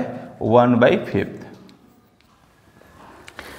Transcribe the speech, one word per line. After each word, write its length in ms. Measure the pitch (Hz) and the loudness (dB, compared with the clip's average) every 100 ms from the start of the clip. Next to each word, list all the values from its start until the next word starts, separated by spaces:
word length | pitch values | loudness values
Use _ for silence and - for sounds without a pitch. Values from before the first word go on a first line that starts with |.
| 247 - - - | 0 -10 -18 -8
वन 340 | - 120 123 120 | 2 4 4 4
बाई 180 | 135 202 | 4 2
फिफ्थ। 420 | - 131 127 - - - - _ _ _ _ _ _ _ _ _ _ _ - - - - - - - | -2 -6 -6 -12 -18 -20 -20 _ _ _ _ _ _ _ _ _ _ _ -20 -20 -20 -20 -20 -20 -20